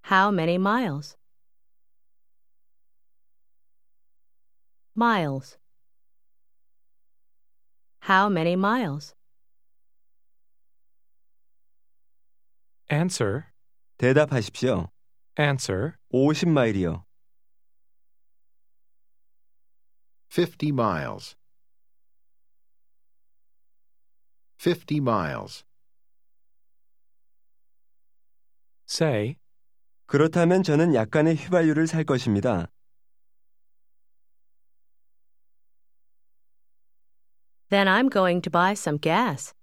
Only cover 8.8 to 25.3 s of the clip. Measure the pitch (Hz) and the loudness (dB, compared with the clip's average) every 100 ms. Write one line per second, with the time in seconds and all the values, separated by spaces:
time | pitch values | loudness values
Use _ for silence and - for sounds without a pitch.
8.8 | 196 143 - - _ _ - - - _ | -4 -8 -12 -20 _ _ -20 -20 -20 _
9.8 | _ - - - - _ - - - - | _ -20 -20 -20 -20 _ -20 -20 -20 -20
10.8 | - - - - - - _ _ _ _ | -20 -20 -20 -20 -20 -20 _ _ _ _
11.8 | _ - - - _ _ _ _ _ _ | _ -20 -20 -20 _ _ _ _ _ _
12.8 | - 147 180 - 104 120 - _ _ _ | -4 -2 -2 -2 -2 -4 -10 _ _ _
13.8 | _ - 123 135 151 135 104 - 143 95 | _ 0 2 4 2 -2 -4 -2 -2 -2
14.8 | 82 _ _ - _ - 147 135 - 95 | -6 _ _ -20 _ -2 -2 -2 -4 -4
15.8 | 143 - _ 127 139 151 170 147 117 98 | -6 -10 _ 0 2 2 2 2 2 0
16.8 | 87 82 - _ _ _ _ _ _ _ | -4 -6 -14 _ _ _ _ _ _ _
17.8 | _ _ _ _ _ - - - - - | _ _ _ _ _ -20 -20 -20 -20 -20
18.8 | - - - _ - - _ _ _ - | -20 -20 -20 _ -20 -20 _ _ _ -20
19.8 | _ _ _ _ _ - 170 - 151 135 | _ _ _ _ _ -2 -2 -2 -4 0
20.8 | 110 82 64 50 - - _ - - _ | -2 -2 -6 -12 -16 -20 _ -20 -20 _
21.8 | _ _ _ _ _ _ - _ - - | _ _ _ _ _ _ -20 _ -20 -20
22.8 | - - - - - _ - - - _ | -20 -20 -20 -20 -20 _ -20 -20 -20 _
23.8 | - - - _ _ _ _ - 175 170 | -20 -20 -20 _ _ _ _ -6 -4 -4
24.8 | - 151 131 107 78 | -4 -4 0 -2 -4